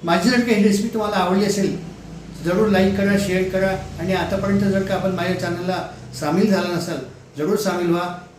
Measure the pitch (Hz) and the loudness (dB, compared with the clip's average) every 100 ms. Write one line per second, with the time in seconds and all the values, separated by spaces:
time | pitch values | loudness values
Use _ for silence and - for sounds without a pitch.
0 | 165 180 226 240 233 208 208 196 226 226 | 0 2 4 2 4 4 4 4 0 -2
1 | 208 196 180 196 202 196 175 - - - | -2 0 2 2 2 0 0 -2 -8 -16
2 | - - - - 160 180 214 190 190 196 | -16 -16 -16 -8 -2 2 4 4 4 2
3 | 196 196 196 185 185 190 190 190 - - | 2 2 2 0 0 0 0 -2 -6 -8
4 | 180 190 185 196 196 196 202 190 190 185 | -2 -2 0 -2 0 2 2 2 0 0
5 | 190 185 175 180 - 170 180 185 - - | 0 -2 -2 -2 -2 -4 -2 -4 -4 -12
6 | - - 151 170 208 190 180 175 - 147 | -16 -6 -2 2 4 4 0 -4 -4 -6
7 | - - - 131 160 202 190 175 175 170 | -8 -16 -18 -6 -2 0 0 -2 0 0
8 | - - - | -2 -8 -14